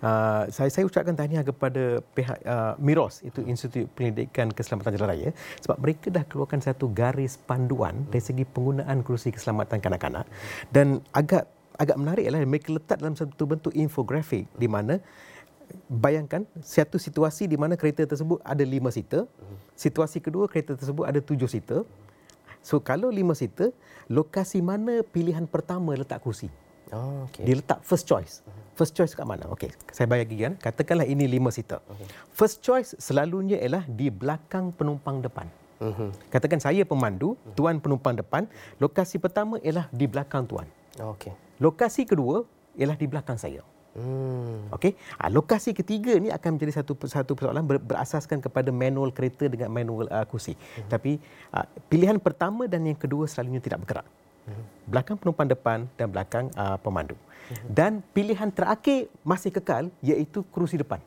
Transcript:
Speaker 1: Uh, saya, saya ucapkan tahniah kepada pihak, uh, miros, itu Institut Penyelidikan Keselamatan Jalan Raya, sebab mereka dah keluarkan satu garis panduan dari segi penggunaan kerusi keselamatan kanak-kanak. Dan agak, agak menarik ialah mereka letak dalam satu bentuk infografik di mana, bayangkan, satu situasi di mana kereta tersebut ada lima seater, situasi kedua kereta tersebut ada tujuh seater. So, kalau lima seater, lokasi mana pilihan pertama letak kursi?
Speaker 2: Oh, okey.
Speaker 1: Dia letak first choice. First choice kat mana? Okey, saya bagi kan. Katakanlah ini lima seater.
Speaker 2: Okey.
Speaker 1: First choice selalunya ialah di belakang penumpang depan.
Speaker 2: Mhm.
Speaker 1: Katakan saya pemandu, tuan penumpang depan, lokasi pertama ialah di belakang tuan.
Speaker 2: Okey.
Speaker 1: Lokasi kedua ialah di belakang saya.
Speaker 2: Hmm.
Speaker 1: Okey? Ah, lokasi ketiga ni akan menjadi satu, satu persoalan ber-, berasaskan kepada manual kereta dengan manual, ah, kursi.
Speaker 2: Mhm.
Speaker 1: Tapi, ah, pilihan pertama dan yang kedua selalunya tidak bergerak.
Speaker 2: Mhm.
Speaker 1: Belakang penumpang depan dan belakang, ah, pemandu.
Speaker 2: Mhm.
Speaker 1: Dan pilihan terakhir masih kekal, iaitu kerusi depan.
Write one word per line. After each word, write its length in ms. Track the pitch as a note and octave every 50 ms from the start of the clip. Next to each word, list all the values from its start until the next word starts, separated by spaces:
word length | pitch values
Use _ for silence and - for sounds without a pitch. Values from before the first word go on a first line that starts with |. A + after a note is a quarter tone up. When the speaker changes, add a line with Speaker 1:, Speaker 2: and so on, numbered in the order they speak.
| -
Speaker 1:
Uh, 400 | A2+ A2 A2 A2 A2 G#2+ G#2+ G#2+ - -
saya, 160 | - C3+ C#3
saya 160 | - - F#3+
ucapkan 320 | F#3+ - F#3 E3+ E3+ E3+
tahniah 240 | D3 D3 D3 D#3 D#3+
kepada 640 | D3 C3 C3+ - - C3 B2+ C3+ C3 B2 A#2+ A#2+ - _ _
pihak, 320 | - C3 B2 B2+ - -
uh, 320 | - A#2+ A#2 A2+ A2 -
miros, 480 | - D3 C#3 D3+ D#3+ C#3 G#2 - - -
itu 160 | B2 - - A#2 B2
Institut 400 | A#2+ A#2 - C3 A#2+ B2+ A2+ - -
Penyelidikan 560 | - B2 A#2 G#2+ A2 A#2 C3 - - A#2+ A2+ G#2+
Keselamatan 400 | - A#2 - - G#2 G#2 A2+ G2+
Jalan 160 | G2+ G#2 G2+ F#2
Raya, 140 | D#2 D#2 A2+ E3 - - - - - -
sebab 160 | - - -
mereka 320 | B2+ C#3+ D#3+ D3+ - - F3+
dah 120 | F3 D3 -
keluarkan 320 | - C#3+ C#3 C#3 - C#3
satu 320 | C3+ - C3 C3 - B2 G#2
garis 480 | F#2 A#2 B2 B2+ C3+ C3+ C3 C3 -
panduan 640 | - - B2+ B2+ B2+ B2 C3+ A#2+ A2 E2+ F2 G#2+ C#3 C#3+ G2+
dari 80 | B2
segi 240 | - - B2+ B2+ C3+
penggunaan 560 | - - - B2 C3 C#3 C3+ C#3 D3 C3+ C3+
kerusi 320 | A#2+ - B2+ A#2 - B2 A2+
keselamatan 480 | - - - A2 G#2+ G#2+ - - G#2+
kanak-kanak. 480 | F#2+ F#2 F#2 F2 - D2 B1 D2+ - - - - - - - - - -
Dan 320 | - C#3 C#3+ C#3 C#3 - - - -
agak, 320 | - D3+ D3 F#3+ F3+ - - - _ _ _ - -
agak 160 | D3+ C#3+ D3
menarik 280 | C3+ C#3+ D3 E3+ - - A2
ialah 160 | C3 D#3+ D3
mereka 240 | C3 C3+ D3+ D3 - D#3
letak 240 | D#3 D3+ - - D#3
dalam 160 | D3 D#3 D#3
satu 320 | - E3 C#3+ C3+ - D#3 C#3+
bentuk 240 | D#3 D#3 - E3+ -
infografik 720 | D3+ D#3 D3+ - - B2+ G2 A#2+ D3+ D3+ - - G#2 F2 - - -
di 80 | A#2+ A2+
mana, 320 | G#2+ G#2 G#2 G#2+ D3+ G3 F#3+ - - - - - - - - - _ _ - - - - - _
bayangkan, 560 | C3+ A#2 A2 C#3 D3 D#3 D3+ C#3 - E3+ G#3 - _ E3+
satu 400 | D3+ - - - D#3 D3+ - F#3
situasi 480 | - - D3 - D#3 D#3 D3+ - G3+ F#3+
di 80 | D#3
mana 240 | C#3+ D3 D#3+ F3 E3+
kereta 240 | - D3+ D3 - D#3+
tersebut 400 | C#3+ D3+ C#3 D#3 D#3+ F3 - -
ada 160 | - C#3 D3
lima 320 | C#3 C3 C3 C3+ B2+ B2+ A#2
seater, 320 | A#2+ G2+ - - D3+ G#3+ B3+ _ _ - F#2+ G2+ G2 - _ _
situasi 480 | - - D#3 - - D#3+ D3+ - E3
kedua 320 | - - D#3 F3+ G#3 G3+ -
kereta 240 | E3 D3+ - C#3+
tersebut 320 | C3 C3+ C3 C#3+ D3 E3 D3+
ada 80 | C#3+
tujuh 320 | D3 C#3 - D3+ C3+ B2+ B2
seater. 320 | - A2+ - - A2+ D3+ A3 - - - - - - _ _ _ - _ _ - - -
So, 160 | _ - -
kalau 320 | D3 - - C3 D3+ G#3+ B3+
lima 240 | A#3 G3 F#3+ F3 D#3+
seater, 400 | C3 C3+ G#2+ - - F3+ A#3 B3+ _ - - - - - - A#2
lokasi 480 | C3 D#3 D3+ - G3 F#3+ F#3+ - G3
mana 400 | E3+ F3 F#3+ G#3+ G#3+ A#3 A#3+ A#3
pilihan 480 | A3 A3 _ E3+ E3+ E3 E3 D#3 E3+ D#3
pertama 480 | - D#3 D#3 - F3+ F3+ F3+ D#3+ C#3+
letak 240 | C3 C3+ - - -
kursi? 320 | - B2+ G#2+ - - F2+ C#2+ - - _ - _ - - -
Speaker 2:
Oh, 320 | G#2+ A#2+ C3+ C#3 C#3 C3+
okey. 240 | C3 - - - A#2+
Speaker 1:
Dia 80 | C3
letak 240 | C3 - - - -
first 240 | - - - E3+ -
choice. 400 | - D3+ G#2 E2+ - - - _ - - - - - -
First 160 | - E3 D#3 -
choice 240 | - F#3 D#3 -
kat 80 | - -
mana? 240 | - G#2 F2+ - F#2+
Okey, 240 | F#2 - - - - - - -
saya 160 | - - B2+
bagi 320 | A2+ B2 B2 A#2 A2+ A2 G#2+ A2
kan. 160 | B2+ F#3 F#3+
Katakanlah 480 | - A2+ A2 - D3+ - E3+ F3 D#3 A#2+
ini 160 | C#3 C#3+ C#3+
lima 240 | C3+ B2 B2+ B2+ B2
seater. 320 | A2+ - A2 - - E2 - -
Speaker 2:
Okey. 180 | G2+ G2+ G2+ G2 - - - - -
Speaker 1:
First 240 | - G#3 G#3+ A3 -
choice 320 | - - B3+ C4 A#3+ - - -
selalunya 560 | - - C#3+ C#3 C#3+ E3 E3+ F#3+ F#3+ F#3+ G3+ - -
ialah 240 | B2 C3+ F#3 F#3 D3
di 240 | A#2+ G#2+ C3+ C#3+ G#2+
belakang 640 | F#2 A2 C3+ D3+ D#3 - - - F#3+ F#3 F3+ E3+
penumpang 480 | - D3+ D3 D3 C#3 - - C3+ C3+ B2
depan. 240 | B2+ - - - E2+ - - - - - _
Speaker 2:
Mhm. 320 | - A2 G#2 F#2+ A2+ G2+ G2 - - -
Speaker 1:
Katakan 320 | - - - D3+ E3 D#3+
saya 240 | - C#3 D3+ G3 G3
pemandu, 500 | - D#3 C3+ B2+ A2 G2 F#2 A#2 F#3 A#3 - - A2+ G2+
tuan 240 | F#2+ C#3+ E3 E3 D#3
penumpang 320 | D3 D3+ C#3+ B2+ C3+ C3+ B2
depan, 320 | A2 G#2 - - C#3 - - - - - - -
lokasi 400 | - C3+ D3 - - F#3 F3 -
pertama 400 | F3+ - F#3 F3+ G#3+ G#3 G#3+ A3 - -
ialah 240 | D#3 D#3 F3 E3 C3+
di 160 | - A#2+ C#3
belakang 400 | C3+ B2+ C#3+ C#3+ C#3 - C#3+ B2+
tuan. 240 | A#2 - - - D2+ - _ - _ - -
Speaker 2:
Okey. 320 | A2 A2 G#2+ G2+ - G2+ F#2 - - - - - -
Speaker 1:
Lokasi 400 | D#3+ D#3 - A3+ A3+ - - C4
kedua 400 | A3+ G#3 E3 C3+ A#2+ C#3+ G#3 A#3+ - _ _ _ _ _
ialah 180 | - C3 C#3 D3+ D3+
di 80 | D#3 C#3
belakang 320 | B2+ B2+ B2 - B2+ A2+
saya. 240 | - D#2 C2+ C#2 - - _ _ _ _ _
Speaker 2:
Hmm. 720 | G#2 A#2 B2+ C3 C3+ C3+ C3 B2+ B2 A#2+ A#2+ A2+ A2 G#2 G#2 G2+
Speaker 1:
Okey? 160 | F2 - F#3 G3+ - - - -
Ah, 160 | - - D#2+ G2
lokasi 400 | - D#3 - - G#3 - - G#3+
ketiga 440 | - F3+ - G#3 A3 G#3 B3 A#3+ F3+
ni 80 | F3+ A3
akan 320 | - - - E3+ D#3+ D3
menjadi 200 | D#3 D3+ D3 D#3
satu, 120 | C#3 - D3 C3+ - C3+
satu 240 | - D3 C3 - C#3+
persoalan 320 | C3 - C3 A#2+ C#3+ E3
ber-, 160 | D3 C#3 C#3
berasaskan 640 | - A#2 B2+ - - - - D#3 C#3+ - - C#3 B2+
kepada 240 | B2 - - C3 C3+
manual 400 | B2+ B2 B2+ C3 C3+ C3+ C3+ C3 B2+
kereta 360 | - C3 B2+ B2 - D3 C#3+
dengan 240 | B2 A2+ B2 G#2+ A2+
manual, 360 | A#2 A#2+ A2+ A#2 A2 A2+ - -
ah, 120 | G#2+ A2
kursi. 320 | - - A#2 - - -
Speaker 2:
Mhm. 320 | - - - - - G#2+ G2 A2+
Speaker 1:
Tapi, 200 | A2+ - C3+ D3 D3+ - - - - - - -
ah, 80 | - - - - - - -
pilihan 280 | - D#3+ F3 F#3+ G#3+ G#3
pertama 480 | - F#3 - - F3 F3 G#3 A3+ B3+ A#3
dan 160 | F#3 E3+ D#3+
yang 120 | D#3+ D3+ D#3
kedua 240 | - C#3+ C#3+ C#3+ D#3 D3
selalunya 320 | - - B2 B2 B2+ C3
tidak 240 | A#2+ - - - F2
bergerak. 240 | - - - - - _ _ _ _ _ _ _
Speaker 2:
Mhm. 220 | - G#2+ G#2 A2+ G#2 - - - -
Speaker 1:
Belakang 260 | G2+ B2+ B2+ - G#3+ G3
penumpang 240 | - F3+ D#3+ - D3+
depan 340 | C#3 C3 B2+ - A#2+ A2+ A2 A#2 B2+ -
dan 140 | _ A#2+ A2
belakang, 400 | F#2+ F#2+ F#2+ - - A#2 B2+ C3 -
ah, 240 | - G2+ G2 G2 F#2+
pemandu. 340 | - G#2+ F#2+ F2+ D#2 D2+ - - - - - - - - B2
Speaker 2:
Mhm. 160 | A2 A2 A#2+
Speaker 1:
Dan 240 | G#2+ D3 D#3 G3+ A3 G#3 F#3 - _
pilihan 320 | G3+ G3+ G#3 A3+ F#3+ G#3+ G#3
terakhir 640 | F#3+ - - - G#3+ A3 - - C#4 C4 B3 - _ -
masih 320 | _ D3+ F3 F#3 - G3+ -
kekal, 400 | - - - D#3+ A#2 C#3+ F3+ - _
iaitu 400 | - B2+ D3+ - D3+ D3 - G3+ F#3+ -
kerusi 300 | - - F3+ E3 - E3
depan. 180 | D3 - G#2 E2+ -